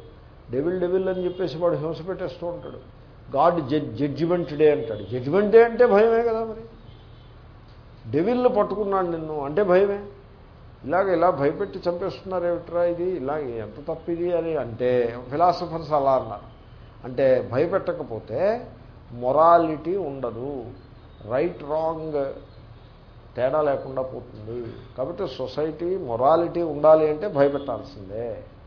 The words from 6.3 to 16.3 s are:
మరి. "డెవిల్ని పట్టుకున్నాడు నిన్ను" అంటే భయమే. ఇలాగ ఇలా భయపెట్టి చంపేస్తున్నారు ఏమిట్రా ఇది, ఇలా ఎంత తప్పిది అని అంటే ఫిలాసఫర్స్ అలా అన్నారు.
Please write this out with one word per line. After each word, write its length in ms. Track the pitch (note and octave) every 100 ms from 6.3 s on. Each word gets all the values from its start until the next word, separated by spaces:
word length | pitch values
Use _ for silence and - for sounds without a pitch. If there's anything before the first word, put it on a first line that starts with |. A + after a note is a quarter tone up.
| A3+
మరి. 180 | A3+ A3 A#3 - - - - - - - - - - - - - A2
"డెవిల్ని 380 | C#3 G3 B3 B3
పట్టుకున్నాడు 580 | G#3 G#3 G3 G3+ F#3+ F3
నిన్ను" 380 | E3 D#3 D3+ C#3
అంటే 180 | D3+
భయమే. 420 | G3 F3+ G3+ G3+ G#3 - - - - - - -
ఇలాగ 300 | B2+ F3 G3
ఇలా 160 | E3+ F3
భయపెట్టి 500 | C#3 C#3+ C#3+ G3 F#3+ F3
చంపేస్తున్నారు 560 | F3 F#3+ - F#3+ F#3 F3
ఏమిట్రా 380 | E3+ E3+ E3+
ఇది, 280 | F3 E3 F3+
ఇలా 260 | F3+ C3 D#3
ఎంత 540 | C3+ A#2 G#2 A2 C#3+
తప్పిది 460 | D#3+ - E3 F3 E3+
అని 200 | E3 D#3
అంటే 600 | A#2+ A2 B2 B2 A#2 A#2+ A#2+
ఫిలాసఫర్స్ 640 | D3 F3 E3 E3+ E3 D3+
అలా 200 | D3+ C3+
అన్నారు. 300 | C3 A#2+